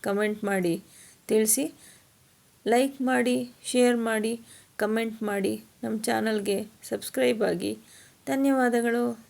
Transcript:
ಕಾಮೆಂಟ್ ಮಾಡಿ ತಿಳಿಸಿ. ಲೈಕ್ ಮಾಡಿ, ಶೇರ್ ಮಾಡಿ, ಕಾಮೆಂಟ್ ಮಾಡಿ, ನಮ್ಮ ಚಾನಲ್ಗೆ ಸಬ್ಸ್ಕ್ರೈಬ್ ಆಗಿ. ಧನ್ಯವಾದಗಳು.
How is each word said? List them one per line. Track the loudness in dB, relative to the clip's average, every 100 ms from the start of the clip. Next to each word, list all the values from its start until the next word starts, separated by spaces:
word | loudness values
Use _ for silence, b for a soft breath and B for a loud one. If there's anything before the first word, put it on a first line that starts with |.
ಕಾಮೆಂಟ್ | -2 0 -2 -2
ಮಾಡಿ | -2 0 0 -2 -6 B B B 0
ತಿಳಿಸಿ. | 2 4 2 -2 -8 B B B _ _ _ _ _ 2
ಲೈಕ್ | 2 2 0
ಮಾಡಿ, | 0 2 2 0 -4 -12
ಶೇರ್ | -4 2 4 4
ಮಾಡಿ, | 0 -2 -2 -4 B B B _
ಕಾಮೆಂಟ್ | -2 0 -2 -4
ಮಾಡಿ, | -4 -2 -2 -4 -10 _
ನಮ್ಮ | -6 -4
ಚಾನಲ್ಗೆ | -2 0 0 -2 -2 -4 -4 -14
ಸಬ್ಸ್ಕ್ರೈಬ್ | -8 -8 -6 0 2 2
ಆಗಿ. | 0 -2 -4 -8 B B B B -4
ಧನ್ಯವಾದಗಳು. | 0 2 4 2 2 0 0 -2 -4